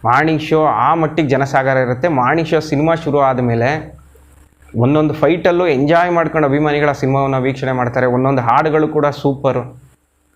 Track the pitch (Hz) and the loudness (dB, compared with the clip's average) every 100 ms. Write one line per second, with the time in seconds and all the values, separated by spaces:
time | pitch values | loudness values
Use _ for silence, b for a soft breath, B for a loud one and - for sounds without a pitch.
0 | 113 127 156 156 - 160 151 110 127 165 | 2 2 2 -2 0 0 2 2 0 2
1 | 156 160 151 135 135 139 131 131 127 123 | 0 -2 0 0 0 0 2 0 0 -2
2 | 175 143 123 160 160 160 156 143 160 165 | 0 0 0 0 0 -2 -2 -2 0 0
3 | 160 143 135 127 123 117 120 156 151 - | 0 2 2 0 -2 0 0 -2 -8 -20
4 | - - - - _ _ - 107 123 151 | -20 -20 -20 -20 _ _ -10 -2 2 2
5 | 151 - 143 170 165 175 180 131 147 170 | 0 0 0 2 0 0 0 0 2 2
6 | 180 175 160 160 147 143 151 147 147 139 | 2 0 0 0 0 0 0 0 0 0
7 | 135 135 139 135 127 135 131 127 123 127 | -2 0 0 0 -2 -4 -4 -4 -4 -2
8 | 127 123 131 135 117 127 156 151 156 151 | 0 0 0 0 0 0 2 0 0 0
9 | 147 139 143 135 135 123 120 - - _ | -2 -2 -4 -2 -2 -4 -6 -16 -20 _
10 | _ _ _ | _ _ _